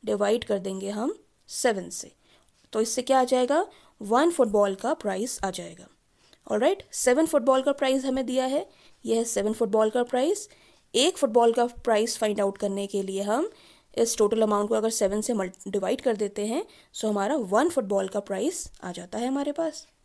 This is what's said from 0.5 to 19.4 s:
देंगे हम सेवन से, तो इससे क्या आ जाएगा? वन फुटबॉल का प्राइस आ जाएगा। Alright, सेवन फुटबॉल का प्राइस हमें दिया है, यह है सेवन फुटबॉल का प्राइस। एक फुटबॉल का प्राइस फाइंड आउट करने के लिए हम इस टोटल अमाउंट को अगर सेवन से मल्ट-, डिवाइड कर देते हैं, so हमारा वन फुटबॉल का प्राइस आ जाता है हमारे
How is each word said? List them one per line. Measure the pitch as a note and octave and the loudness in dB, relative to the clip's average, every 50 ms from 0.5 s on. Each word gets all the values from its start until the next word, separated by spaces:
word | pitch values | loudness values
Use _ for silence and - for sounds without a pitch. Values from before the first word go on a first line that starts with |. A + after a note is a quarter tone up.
| G#3+ G3 | -2 -2
देंगे | F#3 G3 F#3+ F#3+ F#3+ G3 | -2 -6 -6 -6 -6 -6
हम | G#3 G#3 A3+ C#4+ G#4+ - _ _ _ _ _ _ | -4 -4 -4 -4 -4 -6 _ _ _ _ _ _
सेवन | - - - B3+ A3+ G3 F3 F3 | -8 0 0 0 0 0 -4 -8
से, | F3+ - - - _ _ _ _ _ _ _ _ _ _ _ _ - | -10 -12 -12 -14 _ _ _ _ _ _ _ _ _ _ _ _ -2
तो | A3 | -2
इससे | A3 A3 - - B3 | -2 0 -2 -4 0
क्या | B3 C4+ C4 | 2 2 2
आ | B3+ | 4
जाएगा? | B3 C4 B3+ B3+ B3 C#4 D#4 G4 G#4+ - - _ _ _ _ G#3+ | 4 2 2 2 2 2 0 0 -2 -6 -20 _ _ _ _ -4
वन | G3+ A3 B3 D4+ F4 | 0 2 4 4 4
फुटबॉल | E4+ - C4 A#3 G3+ G#3 G#3 G3 F#3+ | 4 4 2 4 4 4 4 2 0
का | F#3+ - A#3 D#4 | -2 -2 -4 -4
प्राइस | D#4+ - G#3 F#3+ F#3 G#3+ B3 - - - | -2 -4 -6 -4 -4 -4 -6 -6 -4 -6
आ | G3 | -6
जाएगा। | F3+ - F3 E3+ E3+ F3 F3+ - _ _ _ _ _ _ _ _ - _ _ - A3+ | -6 -6 -12 -12 -16 -18 -20 -20 _ _ _ _ _ _ _ _ -20 _ _ -4 -2
Alright, | G#3+ A#3 D4+ G4 F#4+ - _ - | 2 2 2 0 0 -6 _ -8
सेवन | - - B3+ B3 C4+ D#4+ | 0 2 2 4 4 2
फुटबॉल | D#4 - C#4+ A3+ C4 C4 C4 C4 | 4 2 2 4 4 2 4 2
का | C#4+ C#4 | 0 0
प्राइस | C#4+ C#4+ C4 C4 C4+ B3+ | 0 0 0 0 0 0
हमें | C4+ C4 C4 C4 | 0 -2 -2 -2
दिया | A3+ B3 C4 B3+ | -2 -2 -2 0
है, | C4 C4 D4 F#4+ - - _ _ - - _ _ | 0 -2 -2 -4 -6 -14 _ _ -20 -20 _ _
यह | A3+ A3+ A3+ | -2 0 0
है | A#3 | 0
सेवन | A#3 - G#3 G3 G#3 A3 | -2 -2 -2 0 0 0
फुटबॉल | - A#3+ G3+ G3+ A3 A3 A3 | 0 -2 0 2 2 2 2
का | G#3+ B3 A#3+ | 2 0 -2
प्राइस। | A#3+ - B3 C4 D#4+ G#4 G4+ - - - _ _ _ _ _ _ _ _ | 0 0 0 2 2 0 -2 -4 -14 -18 _ _ _ _ _ _ _ _
एक | A3+ C4 E4+ F#4 - | 4 4 4 4 2
फुटबॉल | D4 B3+ G#3+ A#3+ A#3 A#3 A3+ | 0 2 4 6 4 6 4
का | B3 A#3+ | 2 0
प्राइस | A#3+ A#3+ - - - A3+ G#3 A3 A#3 - - | -2 -2 -6 -2 0 2 2 2 0 -2 -2
फाइंड | A3+ G#3+ G#3 G#3 | -2 -2 0 0
आउट | G3+ G3 G3 - | -2 -2 -2 -2
करने | - G3+ G3 G3+ G3+ | -4 -4 -4 -4 -6
के | G3 - G3+ G3 | -4 -4 -4 -4
लिए | F#3+ F#3+ F#3+ G3 | -4 -4 -4 -2
हम | G3+ G#3+ B3+ E4+ A4 - - - - - _ _ _ _ - | 0 0 0 -2 -4 -6 -14 -20 -20 -20 _ _ _ _ 0
इस | A#3 A3+ - - | 0 0 2 2
टोटल | G#3+ G#3 A3 A3 A3 | 2 2 4 2 2
अमाउंट | G#3+ G#3+ G3+ G#3 G#3 | 2 2 0 2 0
को | A3+ | 0
अगर | A3 G#3+ A3+ | 0 0 0
सेवन | A3 - G#3+ F#3+ G3 G#3 | 0 0 0 0 0 -2
से | G#3+ - A#3+ | -2 0 -2
मल्ट-, | G#3+ F#3+ F3+ F#3 _ - G3 | -2 -2 -4 -6 _ -14 -6
डिवाइड | G3 G3+ G3 F#3 A3+ - | -4 -4 -2 -2 -2 0
कर | - C4 A3+ | 0 0 0
देते | G3 G#3+ G3+ G3+ - G#3 | 0 -2 -4 -4 -6 -6
हैं, | G#3+ A#3 D4+ G#4+ - - - - _ _ | -4 -4 -4 -6 -8 -14 -20 -20 _ _
so | - - A3 | -6 -4 -2
हमारा | G#3 G3+ G3 G#3+ C#4+ | 0 0 0 0 0
वन | D#4 A3+ F#3 F#3+ A3 C#4 F4+ | -2 -2 2 2 2 2 2
फुटबॉल | - C#4 A3+ F#3+ G3+ G3 G3 F#3+ | 0 0 -2 0 0 -2 -2 -2
का | - G#3 | -4 -6
प्राइस | G3+ - G3 F#3+ G#3 D4+ F#4 - - - - - - | -6 -4 -6 -2 -2 -4 -4 -4 -10 -12 -16 -14 -12
आ | F3+ F3 | -12 -12
जाता | - F3+ F3+ - G#3+ | -12 -14 -10 -8 -6
है | A#3+ B3+ | -4 -2
हमारे | C4+ C#4 | -2 -2